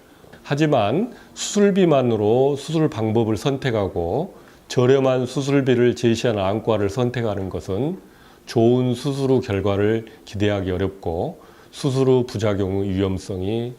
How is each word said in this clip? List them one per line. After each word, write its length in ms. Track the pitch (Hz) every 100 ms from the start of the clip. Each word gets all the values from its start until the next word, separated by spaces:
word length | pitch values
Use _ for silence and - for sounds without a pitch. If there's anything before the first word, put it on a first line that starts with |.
| - - - -
하지만 680 | - 143 156 139 101 143 247 - -
수술비만으로 1200 | - - 208 202 196 175 139 123 110 104 120 135 139
수술 340 | - 160 151
방법을 460 | 113 110 110 110 104
선택하고 1000 | 143 139 139 110 92 90 85 113 185 - - - -
저렴한 580 | - 123 135 131 127 123
수술비를 680 | 143 135 139 131 120 123 117
제시한 420 | 120 113 127 104
안과를 520 | 95 107 110 107 101
선택하는 580 | 127 123 123 113 101 95
것은 500 | 87 - 95 143 185 - - - - -
좋은 480 | 117 113 127 127
수술 360 | 120 147 139 135
후 100 | 131
결과를 640 | - 98 101 98 104 113 113 -
기대하기 460 | - 98 104 101 92
어렵고 720 | 90 95 - 90 82 123 180 - - -
수술 380 | - 147 131 131
후 180 | 127 120
부작용의 640 | 110 107 101 95 98 98
위험성이 840 | 92 98 92 - 95 95 113 120